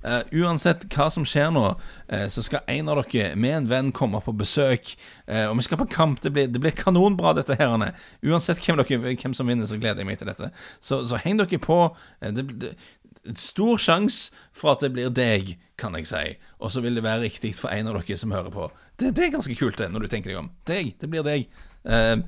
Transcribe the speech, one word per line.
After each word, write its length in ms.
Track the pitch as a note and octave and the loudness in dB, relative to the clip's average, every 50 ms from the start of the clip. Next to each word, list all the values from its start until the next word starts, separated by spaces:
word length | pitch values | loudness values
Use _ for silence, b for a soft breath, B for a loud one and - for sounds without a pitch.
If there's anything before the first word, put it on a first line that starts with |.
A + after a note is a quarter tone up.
Eh, 220 | - G#2+ A#2+ A#2+ A2+ - | -4 -2 -2 -2 -2 0
uansett 560 | - D#3+ F3 F3 E3 D3 - F3 E3 F3 - - | 0 2 2 2 2 4 4 4 2 2 -2 -4
hva 240 | - D3 C#3+ D#3 | 0 2 2 2
som 120 | - E3+ C#3+ | 2 -2 -2
skjer 280 | - - D3 D3 D#3+ | 0 2 2 2 4
nå, 260 | E3 C#3 G#2+ F#2+ - B B B B B B - | 4 4 4 2 0 B B B B B B -6
eh, 180 | - G2+ G2+ | -4 -4 -4
så 160 | G2 - A#2 | -2 -4 -4
skal 180 | G#2+ - C#3+ C3 - | -4 -4 -4 -4 -4
en 220 | - C3 D3 D#3 D3+ | -4 -4 -2 -2 0
av 160 | D3+ C#3+ B2 | 0 0 0
dere 320 | - - A#2 G#2 E2+ D2 | 0 0 0 0 0 0
med 200 | G2+ A#2 C3 D#3 | 0 0 2 2
en 100 | D#3+ C3+ A2+ | 0 0 0
venn 240 | B2 C3 C3 C3+ | 0 0 0 0
komme 300 | A#2 - C#3 A2 G2 G#2+ | 0 0 -2 -2 -2 -2
på 140 | - B2 A2 | -4 -4 -4
besøk. 600 | G#2 G#2+ - - D3 C#3+ C3+ B2 - - - - B B B B B B - | -2 -2 0 2 2 4 4 2 0 -2 -6 -16 B B B B B B -4
Eh, 180 | G#2+ A2 G#2+ | -2 -2 0
og 100 | G#2+ A2 | 0 0
vi 60 | E3+ | 0
skal 160 | A#2+ - E3 D#3 | 0 0 0 -2
på 120 | B3+ - | -2 0
kamp. 300 | - - D#3+ D#3 C3+ - | 2 2 2 2 2 0
Det 120 | - D3+ | -2 0
blir, 160 | C#3+ D3 C3+ B2+ | 0 2 0 2
det 100 | A#2 B2 | 0 0
blir 120 | C#3+ D#3+ | 0 0
kanonbra, 640 | - - - F#3+ F3+ F3 F#3+ G#3 G3+ F3+ E3+ E3 D#3+ | 0 0 2 4 6 6 6 6 4 4 2 2 2
dette 220 | - C3+ - C3 | 2 2 0 2
her, 120 | - D3+ B2 | 2 4 4
Anne. 240 | A#2 A2 G2+ - B B B B B B - | 2 2 0 -2 B B B B B B 0
Uansett 340 | D3 E3 E3+ E3+ - E3 - | 2 2 2 2 0 -2 0
hvem 200 | - - E3 D3 | 2 2 4 4
dere, 360 | B2 - C3+ A#2 A#2+ B2+ C3 | 4 2 0 0 0 -2 -4
hvem 180 | - - C3+ B2+ | -4 -4 -4 -4
som 120 | - B2+ | 0 0
vinner, 200 | A#2+ B2 A#2+ G#2+ | 2 2 2 0
så 120 | G2+ G#2+ G#2+ | -2 -2 -2
gleder 200 | A#2 A2 G2+ G2 | -2 -2 -2 -2
jeg 80 | G2 | -4
meg 120 | F#2+ G2+ - | -6 -6 -6
til 80 | - | -8
dette. 240 | G2 F#2+ - F#2 F2 B B B B B B | -8 -8 -8 -8 -10 B B B B B B
Så, 240 | - - C#3 C3 B2 | -4 -2 -2 -2 0
så 140 | A#2 A#2+ G#2+ | -2 -4 -2
heng 160 | - E3+ G#3 | 0 0 2
dere 220 | G#3+ G3 F3 F#3 - | 2 2 2 0 -2
på. 360 | - - D#3+ F3 F3 D#3+ B B B B B B | 0 2 4 4 4 4 B B B B B B
Eh, 80 | - G#2+ | -6 -4
det, 280 | G#2 B2 C3+ C#3 A#2+ A2 | -4 -4 -4 -6 -8 -8
det, 180 | - - - B B B B B _ _ _ _ - - A2 | -10 -10 -10 B B B B B _ _ _ _ -14 -10 -8
stor 400 | - - - - F3+ G#3 A#3 A#3 | -6 -6 -4 0 2 2 4 4
sjans 560 | G#3 - - E3 F#3 G#3+ A#3 - - - - B B B B | 4 4 2 2 4 2 2 0 0 -4 -4 B B B B
for 200 | _ - - D3+ | _ 0 2 2
at 80 | C#3 - | 4 4
det 120 | D3 C3+ B2 | 2 -2 -2
blir 160 | B2 B2 C3 | -2 -2 0
deg, 440 | A#2+ B2+ B2 A#2 G#2+ G2 F#2+ G2 E2+ b b b b - | 0 2 2 4 2 2 0 -4 -8 b b b b -10
kan 180 | - G2+ E2+ D#2+ | -8 -6 -6 -6
jeg 100 | D#2 - | -6 -4
si. 280 | - D#2+ D2+ - - b b b b b | -4 -4 -4 -4 -8 b b b b b
Og 100 | - G#2 | -8 -6
så 80 | B2+ C3 | -4 -2
vil 160 | A#2+ A#2+ A#2+ | -2 0 0
det 80 | A#2 A2 | 0 0
være 220 | A2 A2 A2+ A#2 | 0 0 0 -2
riktig 280 | G#2+ - - - G#2+ F2 - | -4 -4 -6 -6 -6 -6 -6
for 140 | - - F#2+ | -6 -4 -4
en 160 | G#2+ A2 A2+ | -4 -2 -2
av 80 | G#2+ F2+ | -4 -4
dere 200 | F2 - G2 F2 | -4 -4 -6 -4
som 140 | A2+ G#2+ G2+ | -4 -4 -2
hører 160 | F#2+ F2 F2 F#2+ | -4 -4 -6 -6
på. 140 | G2+ D#2+ D2+ b b b b b - | -8 -8 -8 b b b b b -2
Det, 140 | B3 C4 F#3 | -2 0 2
det 100 | D#4 F4+ | 2 0
er 80 | E4 C4+ | 0 0
ganske 220 | C#4+ - C3+ A#2 - | -2 -4 -4 -2 -2
kult 200 | C#3 A2+ G#2 - | -2 -2 0 -2
det, 120 | G#2+ E2+ | -4 -4
når 140 | F2+ A2 G#2 | -4 -4 -4
du 60 | G#2 | -4
tenker 200 | A#2 G#2+ F2 F#2+ | -6 -6 -6 -6
deg 80 | F#2+ F2+ | -8 -8
om. 100 | D2 - - - - - | -10 -12 -14 -10 -6 -4
Deg, 260 | F3 G3+ E3+ A2+ - - | -4 -2 -4 -6 -8 -8
det 100 | - D3+ | -8 -6
blir 160 | E3 D#3+ D3 | -4 -4 -2
deg. 220 | D3 D3 C#3+ - b b b b b b b - | 0 0 -2 -2 b b b b b b b -2
Eh, 320 | - A#2 A#2 A2+ A2+ A2+ A2+ A#2 | 2 4 4 6 4 4 2 0